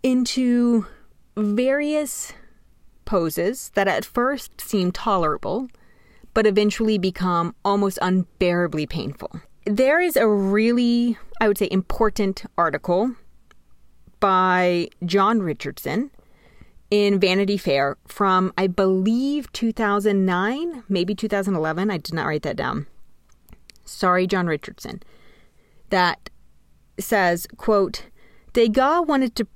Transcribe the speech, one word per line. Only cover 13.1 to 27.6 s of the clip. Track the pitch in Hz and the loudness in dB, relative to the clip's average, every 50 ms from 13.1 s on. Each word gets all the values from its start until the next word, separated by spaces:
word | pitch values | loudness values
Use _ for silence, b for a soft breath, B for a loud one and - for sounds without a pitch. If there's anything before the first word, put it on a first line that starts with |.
| 240 - - - - - - _ - - _ _ - - - - _ - - - - _ | -4 -8 -18 -20 -20 -20 -20 _ -20 -20 _ _ -20 -20 -20 -20 _ -20 -20 -20 -4 _
by | - 196 190 185 185 185 180 180 180 180 175 175 170 - _ _ 180 | 0 2 4 4 4 2 2 2 2 2 0 0 -2 -4 _ _ -6
John | 175 175 202 190 208 233 226 | -2 2 2 2 2 2 0
Richardson | 190 165 147 - - 139 - - - 135 143 202 269 277 - b b b b b b b b b b b b b b _ | -2 -4 -6 -6 -8 -10 -10 -8 -8 -6 -4 -4 -4 -6 -10 b b b b b b b b b b b b b b _
in | 208 208 202 202 202 190 | 0 2 4 2 2 2
Vanity | 185 185 185 196 202 190 208 | 2 2 2 2 0 0 -2
Fair | 190 - - 139 139 139 139 - _ _ | -2 0 0 0 2 0 -2 -4 _ _
from, | - - - 208 196 185 185 185 185 - - | -20 -4 0 2 4 4 4 2 0 0 0
I | 190 | 0
believe, | 190 180 - 196 190 190 190 185 220 226 240 262 277 285 294 254 - | 0 2 2 2 2 2 2 2 2 2 2 0 0 -2 -4 -6 -8
two | - - 240 226 | -6 -4 -2 -2
thousand | 214 - 220 202 202 208 196 214 196 196 190 | -2 0 0 0 0 2 2 2 2 2 2
nine, | 185 180 180 190 214 254 285 339 349 320 247 - - | 2 2 0 0 -2 -2 -4 -4 -6 -8 -10 -6 -4
maybe | 196 180 180 185 214 | -2 0 0 -2 -2
two | - - 214 | -4 -4 -2
thousand | 208 196 196 202 196 | -2 -2 0 0 -2
eleven. | 165 156 156 160 165 190 214 | 0 0 -2 -2 -2 -2 -2
I | 196 165 | -2 -4
did | 147 - 160 | -6 -6 -6
not | 165 - | -4 -2
write | - 151 151 | -2 -4 -2
that | - 151 - | -4 -4 -6
down. | - - 127 - 147 147 - - - - - - - _ _ - _ _ - - - - - - - _ | -4 -4 -4 -4 -6 -8 -10 -16 -20 -20 -20 -20 -20 _ _ -20 _ _ -20 -20 -20 -20 -20 -20 -20 _
Sorry, | - - - 202 185 180 185 185 | -20 -8 -2 0 2 2 2 2
John | 180 202 185 180 | 0 0 0 0
Richardson. | 170 156 143 - - - - - - - - b b b b b b b b b b b b b b b b b b | 0 -2 -4 -6 -14 -18 -16 -14 -14 -14 -14 b b b b b b b b b b b b b b b b b b
That | 190 185 180 175 - - - - - - - - - - _ _ - _ _ _ _ - | 0 2 2 2 0 -4 -10 -20 -20 -20 -20 -20 -20 -20 _ _ -20 _ _ _ _ -12
says, | 202 - 226 202 185 175 175 175 175 - - | -4 0 2 2 4 2 0 0 -4 -12 -16
quote, | - | -6